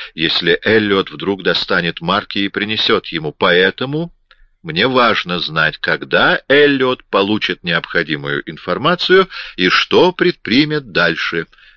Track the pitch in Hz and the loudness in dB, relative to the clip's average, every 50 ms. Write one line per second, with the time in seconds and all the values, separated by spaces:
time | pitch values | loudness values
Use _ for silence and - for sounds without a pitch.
0 | - - - 80 80 80 - - 87 85 82 - - 104 110 113 107 104 98 95 | -18 -14 -6 -4 -2 -2 -2 0 0 0 0 0 2 2 2 2 2 2 2 0
1 | 90 - - 73 82 92 101 92 87 92 85 - - - 98 90 87 85 80 - | 0 -2 -6 -8 -4 -4 -4 -2 -2 -2 -2 -2 -2 -2 -2 0 0 -2 -4 -4
2 | 82 82 95 101 - - - 104 101 98 - 98 104 104 110 107 - - 113 95 | -2 -2 0 0 -2 -4 -4 -4 -4 -4 -4 -4 -4 -4 -4 -2 0 0 0 0
3 | - - 82 80 78 76 - - 107 92 87 90 92 95 - - 127 135 143 156 | -2 -4 -8 -6 -6 -8 -4 -2 0 2 4 4 4 2 0 -2 -6 -6 -4 -6
4 | 170 175 - _ _ _ _ _ _ _ _ _ - - 110 85 110 135 127 127 | -6 -8 -10 _ _ _ _ _ _ _ _ _ -12 -8 -2 0 0 2 2 2
5 | 120 113 101 - - 87 87 87 78 73 78 80 78 78 76 - - - 80 69 | 2 2 2 0 -2 -4 -6 -6 -6 -4 -2 0 0 0 -2 -4 -4 -4 -4 -4
6 | 71 67 82 90 120 151 180 - - - 135 147 147 143 143 131 131 127 127 - | -2 0 0 2 2 2 0 0 0 2 4 4 4 4 4 2 0 -2 -2 -4
7 | - _ - 98 101 101 107 104 - - 90 - - 87 85 85 - - - 87 | -4 _ 0 0 2 2 0 0 -2 -4 -6 -6 -4 -4 -2 -2 -2 -2 -2 -2
8 | 82 76 78 73 71 71 73 69 - - 78 76 - - 87 92 123 160 180 - | -2 -2 -4 -6 -4 -4 -6 -6 -6 -8 -12 -10 -6 -4 -4 -2 0 0 0 0
9 | - - 180 190 185 - - - - - - - - - - - - - - 107 | 2 4 4 4 4 2 -2 -12 -16 -10 -4 0 0 2 2 2 2 2 4 4
10 | 156 185 175 - 180 180 - - - - 107 135 156 151 151 151 135 110 80 98 | 4 4 2 2 0 0 0 -2 -4 0 2 2 2 2 0 -4 -6 -4 -2 0
11 | 85 85 82 - - - - 85 80 - _ _ - - - | 0 0 0 -2 -4 -4 -4 -6 -6 -8 _ _ -20 -20 -20